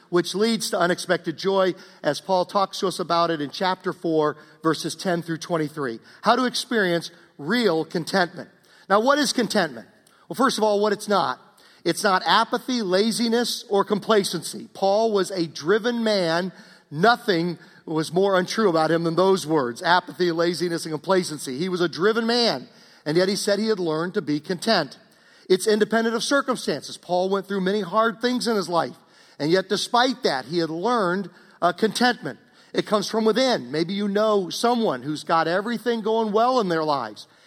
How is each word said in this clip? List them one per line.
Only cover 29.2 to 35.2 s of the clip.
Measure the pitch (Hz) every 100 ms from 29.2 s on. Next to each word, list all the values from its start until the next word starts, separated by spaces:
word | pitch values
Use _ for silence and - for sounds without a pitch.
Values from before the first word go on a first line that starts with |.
| - -
and | 151
yet | 185 185
despite | 202 - 240 262 247
that, | 190 135 131
he | 170
had | 160
learned, | 165 220 240 180 190 180 - - -
uh, | 175
contentment. | 175 220 - 247 233 147 110 _ _ _
It | 185 -
comes | 208 -
from | 220 220
within. | 214 262 185 123
Maybe | 151 170
you | 202 208
know | 202 220 208 170
someone | - 233 240 202 127
who's | 139 147